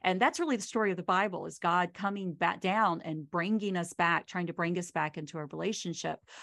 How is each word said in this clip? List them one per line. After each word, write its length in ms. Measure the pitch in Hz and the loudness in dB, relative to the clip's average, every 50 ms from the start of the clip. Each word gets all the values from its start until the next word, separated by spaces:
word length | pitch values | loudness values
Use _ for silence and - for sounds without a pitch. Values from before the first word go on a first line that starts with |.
| - | 0
And 160 | 185 185 190 | 0 2 4
that's 180 | 240 294 - - | 4 2 2 2
really 160 | 339 311 269 | 0 2 0
the 40 | 208 | 0
story 300 | 190 - - 220 220 202 | 0 -2 0 2 2 2
of 60 | 185 | 0
the 60 | 175 165 | 0 0
Bible, 420 | - 185 185 202 214 180 151 147 | 2 2 2 2 0 -2 -6 -8
is 120 | - - | -8 -6
God 360 | - - 175 170 180 180 175 175 | -2 2 4 4 4 4 2 0
coming 400 | - 190 196 202 202 190 180 156 | -2 -2 -2 -2 -2 -4 -4 -2
back 260 | - 170 165 - - | 0 2 0 2 2
down 420 | - 185 190 220 220 190 165 165 | 0 2 2 4 4 2 2 0
and 300 | - 165 156 156 147 147 | -2 -4 -6 -6 -6 -4
bringing 460 | - 175 170 196 220 220 208 202 190 | -2 0 2 2 2 2 2 0 0
us 160 | 175 175 175 - | 0 -2 -2 0
back, 340 | - 175 170 165 151 - | 2 2 2 2 2 0
trying 200 | - - 180 175 | -4 -4 -4 -4
to 60 | 165 170 | -2 -2
bring 240 | - 170 170 180 | -2 0 0 0
us 140 | 175 175 - | -2 -2 -2
back 260 | - 165 151 151 151 | -2 -2 -2 -2 -4
into 200 | 165 151 147 - 160 | -6 -10 -8 -8 -8
a 60 | 151 | -8
relationship. 720 | 147 - 160 170 196 214 - - 180 170 - - 160 151 - _ - - - | -8 -6 -4 -2 -2 -2 -4 -4 -6 -6 -4 -4 -6 -6 -8 _ -18 -20 -18